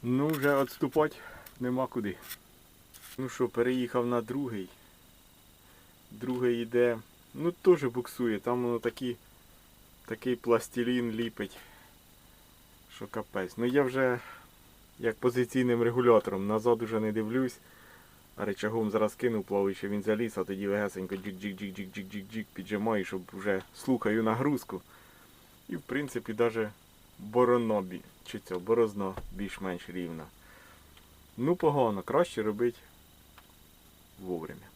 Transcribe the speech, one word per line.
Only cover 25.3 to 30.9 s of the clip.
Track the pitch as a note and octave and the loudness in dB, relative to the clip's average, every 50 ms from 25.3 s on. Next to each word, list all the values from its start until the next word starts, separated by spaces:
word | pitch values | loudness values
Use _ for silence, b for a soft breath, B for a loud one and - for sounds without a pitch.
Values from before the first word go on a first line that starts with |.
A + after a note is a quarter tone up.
| B B B B B B - - | B B B B B B -12 -10
І, | - | -10
в | - | -10
принципі, | - - B2 C#3 D3 C3+ - A#2+ - - A2+ | -8 -4 -4 -4 -4 -4 -6 -8 -6 -6 0
даже | G#2+ A#2+ A#2 A2 A2+ A2 G#2 G#2 - - - - - - - - - | 2 2 2 4 0 -2 -4 -4 -14 -20 -20 -20 -20 -20 -20 -20 -16
борона | F#2+ G#2 G#2+ B2 B2 A#2+ B2 B2 A#2 A2+ G#2+ G#2 | -14 -2 4 4 6 6 6 4 4 2 2 0
бі-, | F#2+ F#2 F2+ - - - - - - | 0 -2 -8 -12 -12 -14 -20 -20 -18
чи | - - G#2+ | -12 -12 -12
ця | - - F#2 F2+ | -8 -6 -6 -6
борозна | F2 G2 A2+ A#2 A#2 A2 G2+ G2+ G2 F#2+ F#2+ - - - | 2 2 4 4 4 2 2 -2 -4 -4 -4 -6 -10 -10
більш-менш | - F#2 G2+ F#2+ - - G2+ F#2 F2+ F2 - - | -8 -8 -8 -8 -8 -6 -6 -6 -6 -6 -8 -10
рівна. | F2 F#2 F2+ E2+ E2 D#2+ D2+ - - B B B B B B B B B B B | -8 -6 -6 -6 -6 -10 -12 -14 -18 B B B B B B B B B B B